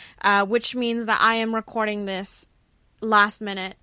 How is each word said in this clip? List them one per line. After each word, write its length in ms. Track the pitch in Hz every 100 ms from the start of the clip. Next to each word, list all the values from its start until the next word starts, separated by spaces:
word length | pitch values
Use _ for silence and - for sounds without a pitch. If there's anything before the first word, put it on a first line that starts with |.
| - -
uh, 240 | 202 202
which 320 | 196 233 - 247
means 300 | 240 233 220
that 160 | -
I 140 | 220 226
am 180 | 226
recording 500 | 220 - 226 214 208
this 420 | 196 185 202 - - _ _ _ _ -
last 400 | 220 208 208 -
minute 340 | 208 196 190 -